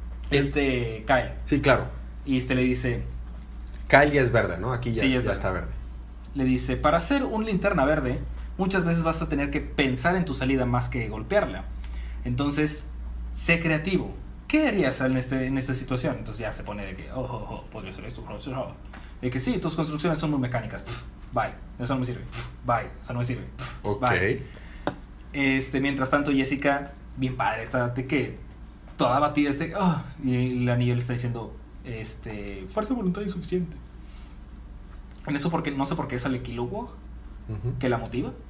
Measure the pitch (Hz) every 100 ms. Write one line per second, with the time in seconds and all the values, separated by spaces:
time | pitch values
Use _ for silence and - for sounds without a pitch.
0 | - - - 143 139 147 139 123 117 110
1 | - 127 120 - - 139 139 120 123 -
2 | - - 139 131 123 127 127 123 127 117
3 | 117 - - - - - - - - 139
4 | 147 143 123 113 98 87 113 120 123 113
5 | 131 127 120 95 95 90 82 - - -
6 | - - - 139 127 127 123 123 147 170
7 | - 277 254 220 220 185 202 180 135 156
8 | 127 127 - - - - 185 190 170 170
9 | 160 160 160 143 143 147 - - 135 123
10 | 170 185 165 127 131 135 120 120 - 127
11 | 110 107 110 202 185 92 - - - -
12 | - - 127 123 143 143 151 - - -
13 | - - - - - 165 165 151 190 175
14 | - - - - - 311 294 208 135 127
15 | 131 131 123 131 131 135 127 123 - 127
16 | 160 117 - 110 107 - 110 101 80 92
17 | - 131 123 117 104 107 - 110 95 95
18 | - - - 104 139 127 120 - - -
19 | - - 123 127 247 202 170 160 156 151
20 | 175 151 156 143 123 123 - - - -
21 | - - - 123 104 - - - 123 131
22 | 123 123 - - - - 123 117 - -
23 | - 120 123 123 90 - - - 104 101
24 | 123 90 98 - - - - - - -
25 | - - - 143 135 135 127 135 139 131
26 | 127 147 143 135 131 139 143 139 - -
27 | - - 131 120 98 113 113 127 120 131
28 | 123 139 - - - - - - - -
29 | 127 131 147 147 143 139 160 202 185 151
30 | - - 131 123 127 123 123 120 123 120
31 | 123 120 123 120 107 - - - 131 113
32 | 107 - 113 104 101 98 92 214 214 240
33 | 185 185 202 175 - 180 170 - - -
34 | - - - - - - - - - -
35 | - - - 139 175 165 156 135 139 151
36 | 127 123 135 123 117 117 123 208 240 -
37 | - - - - - 107 123 120 127 113
38 | - 123 226 - -